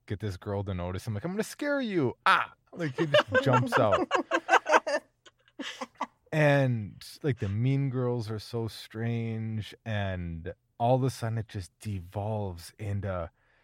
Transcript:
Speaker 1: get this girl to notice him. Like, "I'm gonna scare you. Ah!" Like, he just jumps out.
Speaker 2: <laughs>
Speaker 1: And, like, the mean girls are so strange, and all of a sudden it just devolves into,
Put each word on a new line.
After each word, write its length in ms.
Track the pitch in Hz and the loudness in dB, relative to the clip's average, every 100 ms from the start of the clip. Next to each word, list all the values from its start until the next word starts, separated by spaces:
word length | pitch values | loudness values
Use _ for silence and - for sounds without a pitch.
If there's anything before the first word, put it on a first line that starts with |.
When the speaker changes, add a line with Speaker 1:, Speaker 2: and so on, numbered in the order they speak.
| - | -10
Speaker 1:
get 120 | 101 | -6
this 180 | 107 90 | -6 -6
girl 280 | 104 101 | -4 -4
to 100 | 101 | -2
notice 320 | 90 87 92 - | -4 -4 -6 -6
him. 80 | |
Like, 80 | 101 | -6
"I'm 60 | 170 | -4
gonna 140 | 196 | -6
scare 360 | 202 - 294 285 | -6 -4 -2 0
you. 360 | 240 185 123 - - | 0 2 0 2 2
Ah!" 260 | 180 - - _ | 2 2 -8 _
Like, 260 | - 160 127 | -6 -6 -2
he 80 | 160 | 4
just 380 | 587 - 254 | 4 6 2
jumps 340 | - - 247 - | 4 4 4 4
out. 220 | 110 95 | 4 4
Speaker 2:
<laughs> 160 | 330 381 - - - 403 - 302 - 202 - _ - _ _ - - - 262 _ - _ _ | 2 0 0 -2 2 2 4 2 4 -2 -4 _ -20 _ _ -12 -12 -10 -14 _ -12 _ _
Speaker 1:
And, 600 | 156 147 143 135 117 101 - - - | 2 6 6 4 2 -2 -10 -18 -4
like, 160 | 156 120 | -2 0
the 80 | 101 | 0
mean 420 | 104 127 139 139 | 2 2 2 0
girls 400 | 127 123 123 107 | 0 0 0 -2
are 80 | 110 | -6
so 300 | - 117 113 | -6 -4 -4
strange, 1040 | - - 110 117 117 113 110 110 110 101 - | -8 -12 -6 -2 -2 -2 -4 -4 -4 -6 -10
and 680 | 113 104 98 92 87 82 85 - _ _ | -4 -2 -2 -4 -6 -6 -10 -12 _ _
all 160 | 117 | 2
of 80 | 131 | 2
a 80 | 131 | 2
sudden 280 | - 113 113 | -2 -4 -4
it 100 | 104 | -6
just 240 | 107 90 _ | -10 -12 _
devolves 920 | 110 98 87 104 104 107 98 85 87 - | -8 -8 -6 -6 -4 -4 -4 -8 -14 -10
into, 520 | 104 101 98 90 82 - _ _ | -6 -4 -4 -6 -6 -12 _ _